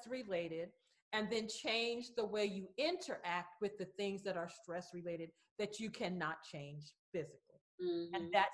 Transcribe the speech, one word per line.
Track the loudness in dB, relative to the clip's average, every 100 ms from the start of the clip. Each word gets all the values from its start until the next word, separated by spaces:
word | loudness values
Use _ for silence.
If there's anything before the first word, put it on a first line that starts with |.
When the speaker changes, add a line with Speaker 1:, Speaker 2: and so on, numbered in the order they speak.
| -4
Speaker 1:
related | -4 0 0 0 -2 -4 -8 _ _ _
and | 0 2
then | 2 0
change | -2 2 2 2 0 -2 0
the | 2
way | 4 2
you | 2 -4 2
interact | 2 2 -2 -4 0 0 -2 -2
with | -2 -2
the | -4 0
things | 0 0
that | -2 -2
are | -2
stress | -6 -6 -4 -4
related | -6 -4 -4 -6 -10 _ -4
that | -4 -2
you | -4
cannot | -2 -2 0 0 -2
change | -6 -10 -8 -10 -12 -18 _
physically. | -4 -4 -10 _ -20 _ -2
Speaker 2:
Mm-hmm. | 0 0 0 -2
Speaker 1:
And | 4
that | 6 6